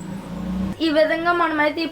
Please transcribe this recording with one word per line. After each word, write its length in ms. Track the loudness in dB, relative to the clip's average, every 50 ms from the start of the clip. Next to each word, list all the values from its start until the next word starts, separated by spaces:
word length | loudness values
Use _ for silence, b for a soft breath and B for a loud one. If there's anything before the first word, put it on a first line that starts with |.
| -10 -10 -10 -10 -10 -10 -8 -6 -6 -4 -2 -2 -2 -4 -2 0 0
ఈ 40 | 2 4
విధంగా 360 | 4 4 4 2 2 2 2 2 2
మనమైతే 380 | 2 2 2 2 2 2 0 -2 -4
ఈ 20 | 0